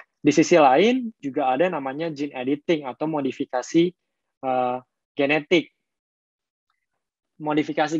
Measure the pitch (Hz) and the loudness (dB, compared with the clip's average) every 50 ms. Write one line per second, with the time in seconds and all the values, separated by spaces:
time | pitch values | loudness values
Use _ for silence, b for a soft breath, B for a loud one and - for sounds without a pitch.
0 | - _ _ _ - 143 139 - 151 - 180 165 151 131 127 147 190 226 254 262 | -20 _ _ _ 0 2 4 4 4 4 6 6 6 6 6 6 4 4 2 0
1 | 247 220 - _ - 139 123 147 143 131 127 131 170 185 180 151 135 135 135 147 | -4 -8 -12 _ -12 -8 -4 -2 -2 -2 0 -2 -2 -4 -4 -4 -6 -8 -8 -6
2 | 165 170 156 139 147 147 139 131 123 131 147 143 _ - 175 151 147 131 123 _ | -8 -8 -6 -6 -8 -8 -8 -8 -4 -4 -4 -4 _ -2 -2 -2 -2 -10 -8 _
3 | 156 156 160 147 139 135 120 - 139 - - 127 123 - - 165 170 180 175 _ | -6 -4 -4 -4 -4 -4 -6 -6 -10 -6 -6 -6 -6 0 2 2 2 2 -2 _
4 | _ _ _ _ _ _ _ _ - 131 127 127 127 123 123 127 127 _ _ _ | _ _ _ _ _ _ _ _ -4 -2 -2 0 0 -2 -4 -6 -10 _ _ _
5 | _ _ _ - 139 139 147 156 147 _ 190 165 139 - _ _ _ _ _ _ | _ _ _ -2 0 0 0 0 0 _ 0 0 0 -2 _ _ _ _ _ _
6 | _ _ _ _ _ _ _ _ _ _ _ _ _ _ _ _ _ _ _ _ | _ _ _ _ _ _ _ _ _ _ _ _ _ _ _ _ _ _ _ _
7 | _ _ _ _ _ _ _ _ 156 151 151 151 147 151 151 160 156 147 156 160 | _ _ _ _ _ _ _ _ -6 -2 0 0 0 -2 0 -2 -2 0 0 -2